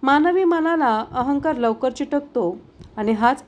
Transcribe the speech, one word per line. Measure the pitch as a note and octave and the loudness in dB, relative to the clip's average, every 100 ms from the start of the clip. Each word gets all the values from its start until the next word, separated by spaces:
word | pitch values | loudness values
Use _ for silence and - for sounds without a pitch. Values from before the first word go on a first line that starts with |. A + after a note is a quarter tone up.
मानवी | C4+ C#4+ E4 F4+ | 2 4 4 2
मनाला | F4+ E4+ D#4+ E4 C4 A3 A3 | 2 2 0 2 2 0 -2
अहंकार | B3+ B3+ C#4+ D#4 C#4 | -4 -2 -2 -2 0
लवकर | A#3 A3+ C4 | -2 0 -4
चिटकतो | B3+ C#4+ C#4+ C#4+ B3 F3 F#3+ - - - - | -4 -4 -4 -4 -2 -2 -4 -14 -20 -14 -6
आणि | G#3+ | -2
हाच | A3 A#3 C#4 | 2 2 0